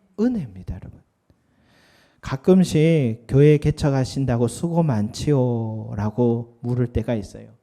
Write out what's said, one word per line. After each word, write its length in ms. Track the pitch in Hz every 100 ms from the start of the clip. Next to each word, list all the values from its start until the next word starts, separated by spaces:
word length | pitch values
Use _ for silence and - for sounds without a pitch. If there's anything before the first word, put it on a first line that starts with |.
| _ -
은혜입니다, 540 | 233 240 127 92 90
여러분. 260 | 87 - - _ _ _ _ _ _ _ _ _ _ _ _
가끔씩 1040 | - 135 - 185 175 160 156 160 127 113 -
"교회 300 | 135 147 151
개척하신다고 920 | 151 147 151 135 127 - 135 117 120
수고 340 | - 170 165
많지요?"라고 1800 | 165 110 104 - - 143 127 117 113 110 110 113 107 107 120 117 120 -
물을 280 | 123 123 120
때가 260 | 120 110
있어요. 340 | 117 95 110 110 113